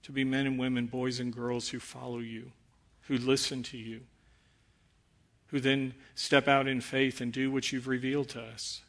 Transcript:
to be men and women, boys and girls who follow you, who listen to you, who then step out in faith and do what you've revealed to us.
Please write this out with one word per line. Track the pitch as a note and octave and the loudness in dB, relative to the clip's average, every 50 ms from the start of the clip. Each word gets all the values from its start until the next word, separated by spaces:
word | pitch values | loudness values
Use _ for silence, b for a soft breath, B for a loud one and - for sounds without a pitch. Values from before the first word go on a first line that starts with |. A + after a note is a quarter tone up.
to | - - | -14 -6
be | C#3 C3+ C3+ | -2 0 2
men | C3 C3 C3+ C#3 | 2 2 2 2
and | C3+ C3+ B2+ | 2 0 0
women, | B2+ C3 B2+ B2 A#2+ | 0 0 0 0 0
boys | A#2 B2 B2+ B2+ B2+ B2 B2 | -2 -2 -2 -2 -2 -2 -2
and | B2 B2 | -4 -4
girls | A2+ B2 A#2+ B2 B2 A#2+ A#2 - | -4 -4 -2 -2 -2 -2 -2 -4
who | - B2 | -8 -8
follow | - - - B2+ B2+ B2 A#2+ A#2+ | -10 -12 -14 -10 -8 -6 -6 -6
you, | A#2 A2+ A2+ A2 A#2+ B2+ - _ _ _ _ _ _ _ _ _ - - | -6 -8 -10 -12 -12 -14 -20 _ _ _ _ _ _ _ _ _ -4 0
who | C#3 | 0
listen | B2 A#2+ C3 C3+ C3 - - C#3 C3 | 2 4 4 4 4 4 0 -2 -4
to | A#2+ - - B2 | -6 -8 -10 -10
you, | A2 A2+ A2+ A2+ B2+ - _ b b b b b b b b b b b b b b b b b _ _ _ _ _ _ _ _ _ | -10 -10 -12 -12 -14 -20 _ b b b b b b b b b b b b b b b b b _ _ _ _ _ _ _ _ _
who | _ - C#3 | _ -4 0
then | B2 C3+ C3+ C#3 C3+ C3 B2+ B B B B | 4 4 4 4 2 -2 -6 B B B B
step | - - - - C#3 C#3 D3 | -8 0 6 6 6 8 8
out | C#3 C#3 C3+ C3+ | 6 6 6 2
in | C3+ B2 | 0 -2
faith | A#2 - - C3+ C3+ C3 B2 - | -2 -2 2 2 2 2 2 -2
and | B2+ A#2+ | -6 -4
do | A#2 B2+ C3 C3+ | -2 0 0 0
what | C3+ C3+ B2+ - | 0 0 -2 0
you've | C3+ C3 B2 C3 | -4 -4 -2 -2
revealed | C3 B2+ B2+ C3 C3+ D3 C#3 C#3 | -2 0 0 0 0 0 -2 -2
to | - B2 | -6 -10
us. | A#2 A2+ A2+ A2+ - - - - - | -10 -10 -12 -10 -10 -10 -10 -10 -14